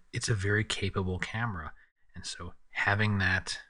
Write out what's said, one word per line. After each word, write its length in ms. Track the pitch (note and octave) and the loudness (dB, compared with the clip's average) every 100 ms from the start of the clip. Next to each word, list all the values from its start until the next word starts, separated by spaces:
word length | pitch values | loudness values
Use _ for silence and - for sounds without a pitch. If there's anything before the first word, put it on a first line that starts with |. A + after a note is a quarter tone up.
| - | -8
it's 160 | A#2+ - | -4 0
a 60 | G#2+ | 0
very 280 | G2 G#2 | 2 2
capable 540 | A2 - G2 G2+ F#2 F#2 | 2 0 0 0 -2 -2
camera. 540 | - A2 A#2+ F2+ D#2 - - _ - | -2 -2 -2 -4 -8 -14 -20 _ -18
And 120 | - - | -12 -10
so 280 | - E2+ - - | -10 -12 -14 -10
having 480 | - G2+ G2+ G#2+ G2+ | -2 2 4 4 4
that 400 | F#2+ F#2+ - - | 4 2 0 -8